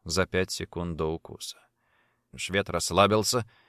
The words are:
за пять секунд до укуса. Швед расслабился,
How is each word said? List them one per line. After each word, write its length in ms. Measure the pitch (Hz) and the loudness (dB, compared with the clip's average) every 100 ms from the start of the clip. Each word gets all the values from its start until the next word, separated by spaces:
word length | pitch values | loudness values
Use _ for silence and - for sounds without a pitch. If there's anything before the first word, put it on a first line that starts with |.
за 220 | 85 87 90 | -4 -2 0
пять 260 | 95 92 | 0 -2
секунд 460 | - 85 85 87 80 | -4 -8 -6 -6 -2
до 80 | 80 | -2
укуса. 520 | 82 - - - - _ _ _ _ _ _ _ - | -2 -8 -14 -14 -14 _ _ _ _ _ _ _ -10
Швед 340 | - 95 98 | -2 -2 0
расслабился, 800 | 87 - 87 101 107 101 123 117 _ | -2 2 4 6 4 2 0 -2 _